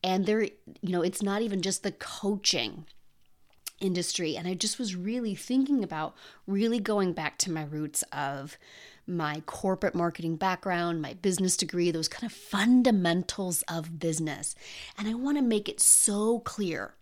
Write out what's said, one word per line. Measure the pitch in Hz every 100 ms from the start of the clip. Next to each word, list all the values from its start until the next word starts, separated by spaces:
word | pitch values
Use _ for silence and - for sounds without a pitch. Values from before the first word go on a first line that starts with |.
and | 180 185 190
there, | 214
you | 214 - - - 185
know, | 180
it's | 170 185
not | 202 202
even | 226 196
just | 185 190
the | 202
coaching | - - - 202 202 - 170 113 - 156 - - _ - _ - _ - -
industry. | 196 175 175 - 165 127
And | 175
I |
just | 185 208 -
was | 240
really | 180 185 240 233
thinking | 190 - 254 269 285
about | 190 156 156 - - - -
really | 196 226 240
going | 208 208 190
back | 165 151 -
to | -
my | 160
roots | 151 151 151 - -
of | 143 139 139 139 - - - - - -
my | 175 156 151 156
corporate | - 190 185 - -
marketing | 170 160 165 160
background, | 190 180 196 175 175 170
my | 151
business | 180 202 185 185 -
degree, | 165 175 175
those | 160 160
kind | -
of | 233
fundamentals | - - 196 214 247 247 214 175 175 175 - 185 165
of | - 165 160 165
business. | 165 156 156 139 147 - - - - -
And | 208
I |
want | 233 262 294
to |
make | 254 220 208
it | -
so | - - - 202 214 233
clear. | - - 196 160 98 -